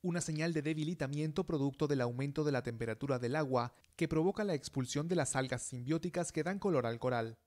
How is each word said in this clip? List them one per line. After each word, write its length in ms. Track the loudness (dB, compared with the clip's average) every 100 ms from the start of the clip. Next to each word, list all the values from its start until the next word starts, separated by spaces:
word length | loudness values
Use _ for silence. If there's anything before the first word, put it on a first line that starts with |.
una 220 | 0 -2
señal 320 | -2 -2 0
de 80 | 0
debilitamiento 800 | 0 -2 -2 -2 -2 -2 -2 -2
producto 420 | 0 2 2 2 2
del 120 | 2
aumento 420 | 2 0 -2 0
de 100 | 2
la 100 | 2
temperatura 560 | -2 -4 -4 -2 0 0
del 180 | 0 0
agua, 380 | 2 2 0 -6 _ -2
que 120 | 0
provoca 360 | 2 2 2
la 100 | 0
expulsión 520 | -2 -2 -4 -2 -2 0
de 100 | 2
las 200 | 2 0
algas 240 | 0 -2
simbióticas 720 | -6 -8 -2 -2 0 -2 -2
que 120 | -2
dan 140 | -2 0
color 280 | 2 4 2
al 120 | 0
coral. 380 | 0 0 -2 -6